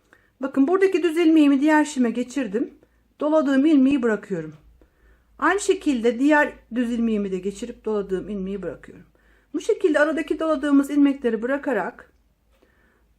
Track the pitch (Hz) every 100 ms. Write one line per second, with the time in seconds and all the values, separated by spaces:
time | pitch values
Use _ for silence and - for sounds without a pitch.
0 | _ _ _ _ 269 269 277 381 392 359
1 | 339 311 330 320 285 277 302 302 294 262
2 | 233 233 247 285 226 208 349 - _ _
3 | _ _ 294 311 285 269 302 294 262 285
4 | 233 208 - 180 156 151 _ _ _ _
5 | _ _ _ - 311 392 392 381 302 247
6 | 233 233 285 302 294 - _ 226 233 240
7 | 233 214 202 185 190 196 240 226 214 214
8 | 190 185 165 202 190 196 170 - - 170
9 | - _ _ _ _ 320 - 415 370 294
10 | 302 311 320 302 320 302 294 277 277 294
11 | 285 269 240 220 240 277 294 214 175 -
12 | - _ _ _ _ _ _ _ _ _
13 | _